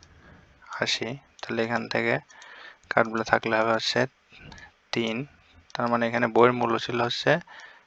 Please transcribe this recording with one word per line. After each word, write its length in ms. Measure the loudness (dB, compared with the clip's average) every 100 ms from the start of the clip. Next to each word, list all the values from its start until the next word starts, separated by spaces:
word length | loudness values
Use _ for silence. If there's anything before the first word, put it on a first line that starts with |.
| -20 -20 -20 -20 -20 _ -14 -6
আশি। 380 | -4 -4 -6 -10 _ -16
তাহলে 240 | -8 -2
এখান 240 | -2 -2 -2
থেকে 300 | -2 0 -2 -4 -20 -20 -20 -20 -18 -2
কাটগুলো 340 | 2 2 0
থাকলে 340 | 0 0 2 0
হবে 140 | 2
হচ্ছে 340 | 2 0 0 -2 _ _ -20 -20 -20 -20 _ -8
তিন। 340 | -4 -4 -4 -8 _ _ -20 _
তার 160 | -4 0
মানে 200 | 2 2
এখানে 180 | 0 2
বইয়ের 260 | 6 6
মূল্য 260 | 6 0 0
ছিল 220 | -2 -2
হচ্ছে 400 | -2 0 0 0 -2 -20 -20 -20